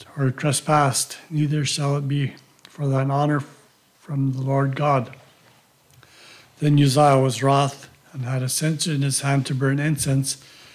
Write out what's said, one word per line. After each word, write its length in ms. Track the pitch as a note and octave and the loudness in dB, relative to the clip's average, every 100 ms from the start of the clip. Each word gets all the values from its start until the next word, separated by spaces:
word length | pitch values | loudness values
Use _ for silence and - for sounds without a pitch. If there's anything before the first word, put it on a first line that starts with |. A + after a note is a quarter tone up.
| - - | -16 -4
or 140 | C3 | -2
trespassed, 880 | - D3+ C3+ - D3+ C#3 A#2+ - - - | 0 -2 -2 2 4 4 0 -6 -10 -6
neither 380 | D#3 D3+ D3+ C#3 | -2 0 0 -2
shall 280 | - C#3+ C#3+ | -2 -2 -2
it 100 | C#3 | -2
be 280 | C#3+ C#3 - _ _ - | -2 -4 -6 _ _ -20
for 220 | - C#3+ | -6 -2
thine 220 | C3+ C3+ | 0 0
honor 320 | C#3 D3 D3 C#3 - _ _ _ _ | 0 0 0 -4 -16 _ _ _ _
from 340 | - C#3 C3+ | -8 -2 -2
the 80 | B2+ | -2
Lord 360 | C3 C#3 C#3 C3 | -2 0 0 0
God." 380 | D3 C3+ A#2 - - _ _ _ _ _ _ - - - - - - - | 0 0 -2 -12 -20 _ _ _ _ _ _ -20 -20 -20 -20 -20 -20 -4
Then 220 | D3+ C#3+ | 2 4
Uzziah 380 | C#3+ B2+ D3 C3+ | 4 6 6 6
was 240 | C3 A#2+ | 2 0
wroth, 480 | C3+ C#3 C#3 - - - _ | 0 2 0 -4 -20 -20 _
and 100 | C#3 | -10
had 180 | B2 C3 | -6 -4
a 60 | B2+ | -4
censer 440 | - D#3 D#3 F3+ | -2 -2 -2 -2
in 100 | D3 | -2
his 180 | C#3 C3 | 0 -2
hand 240 | C#3+ C#3 | 0 0
to 100 | B2+ | 0
burn 240 | C3+ C3+ C#3+ | -2 0 0
incense. 640 | D3 D3+ D3 C3+ C3+ - - - - | 0 -2 0 0 -2 -6 -14 -20 -20